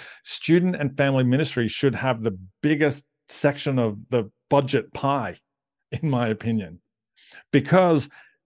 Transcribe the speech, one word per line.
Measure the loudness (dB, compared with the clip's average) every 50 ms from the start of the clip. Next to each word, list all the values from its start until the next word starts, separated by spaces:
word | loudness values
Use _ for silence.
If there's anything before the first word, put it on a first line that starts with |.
| -10 -20 -20 -20 -14
Student | -12 -10 -6 0 2 2 4 4 2 0 -2
and | -4 -4 -2
family | 0 0 2 2 2 2
ministry | 2 2 2 0 0 0 -2 -2 -2
should | -2 0 0 0 0
have | 0 -2 -2 -2 -2 -2
the | -4 -4 -6 -10 -20 _ _ -2
biggest | 0 2 2 2 0 0 -2 -8 _ _ _ _ -16
section | -6 -2 0 0 0 -2 -4 -2 -2 0
of | 0 -2 -2 -6 -6 -4
the | -2 -2 -2 -4 _ _ _ 0
budget | 2 2 2 2 0 -2 -2 -4 -8
pie, | -6 -2 -2 -2 -2 -4 -6 -10 -12 _ _ _ _ _ _ _ _ _ _
in | -8 -4 -2 -2
my | 0 0 0 0
opinion, | -2 -2 -2 -2 -2 -2 -4 -6 -12 -20 _ _ _ _ _ _ _ _ -20 -20 -20 -20 -4 _
because | 2 2 2 4 4 4 6 6 4 2 0 -2 -8 -20 -20 _ _ _ _